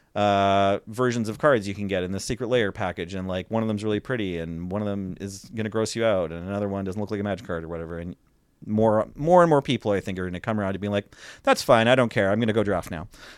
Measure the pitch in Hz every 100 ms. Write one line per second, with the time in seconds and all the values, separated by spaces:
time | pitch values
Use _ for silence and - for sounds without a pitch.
0 | _ 104 104 98 98 98 98 101 - 110
1 | 127 120 110 107 156 127 98 95 101 92
2 | 90 95 - 120 113 123 101 - 95 90
3 | 85 95 92 92 90 110 110 104 110 104
4 | - 127 98 85 82 82 87 101 104 101
5 | 95 - 98 98 - 113 110 110 110 113
6 | 113 95 82 85 90 101 101 98 95 98
7 | 98 104 101 92 85 85 82 82 82 85
8 | 87 - _ _ _ _ - 107 110 107
9 | - - 147 180 170 147 139 117 107 101
10 | 95 92 92 90 - 107 98 95 101 101
11 | - - - - - 262 - 120 113 131
12 | 120 120 98 107 117 110 101 90 - 82
13 | - - -